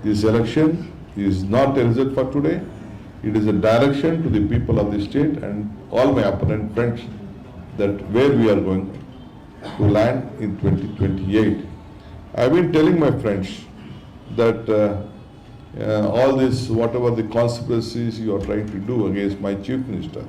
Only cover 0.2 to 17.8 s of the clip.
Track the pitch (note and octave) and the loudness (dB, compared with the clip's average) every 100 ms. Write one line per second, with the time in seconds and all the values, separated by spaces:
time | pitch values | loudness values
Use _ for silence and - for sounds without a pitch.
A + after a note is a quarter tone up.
0.2 | A2 A#2 A2 - D#3 E3+ - - - - | 4 2 2 2 2 2 -6 -12 -12 -2
1.2 | G2 F#2 F#2+ A2+ C#3 C3+ A#2 A2+ C3+ C3+ | 0 0 0 2 2 2 2 2 0 0
2.2 | C3 C#3+ D3 F3+ - - - - - - | -2 0 0 -2 -6 -14 -16 -16 -16 -8
3.2 | G#2+ A2 G#2+ G2 G#2+ A#2 C#3 C#3+ D#3+ E3 | -2 0 2 2 4 4 4 2 0 0
4.2 | E3 - G#2 A#2+ - G#2+ G2+ G#2 G2+ C#3+ | 0 0 2 0 2 0 2 -2 -2 0
5.2 | D3+ - G#2+ G#2 G#2 - - A2 C3+ C3 | 0 0 -4 -6 -6 -10 -4 2 4 4
6.2 | G#2 F#2+ - G#2+ - - A#2+ A#2 - - | 2 0 0 0 -2 0 0 -2 -8 -14
7.2 | - - - - - - G2+ G2+ - G#2+ | -14 -16 -18 -18 -16 -2 -2 -2 -2 2
8.2 | C#3 B2 A2+ G2 F#2 F#2+ F#2+ - - - | 4 6 4 4 2 -2 -2 -10 -16 -18
9.2 | - - - - - - G2+ G#2 A2+ C3 | -20 -20 -20 -18 -14 0 2 4 4 0
10.2 | - - G#2+ F#2 G2 F2+ - - F#2+ F#2+ | -4 -6 -6 -2 0 0 -2 -2 -2 0
11.2 | F#2+ G#2 G#2 - - - - - - - | 0 2 2 0 -6 -14 -18 -20 -18 -18
12.2 | - - B2+ E3 E3+ D#3 D#3 F3 D3 A#2+ | -10 0 4 4 4 4 4 4 2 2
13.2 | A2+ G2 F#2+ - - - - - - - | 0 -2 -4 -8 -16 -18 -18 -18 -18 -20
14.2 | - A2 A#2 A2+ - G#2+ G#2 G2+ G2 - | -10 2 2 2 0 2 2 0 -8 -14
15.2 | - - - - - - G#2+ G#2+ G#2 G#2+ | -20 -20 -20 -20 -16 -8 -2 0 0 4
16.2 | C3 C3 C3 - - A2+ A#2 A#2+ A#2+ A2+ | 4 4 2 0 0 0 0 2 0 2
17.2 | G#2+ A2+ A#2+ A#2+ - A#2+ | 0 2 0 0 -2 -2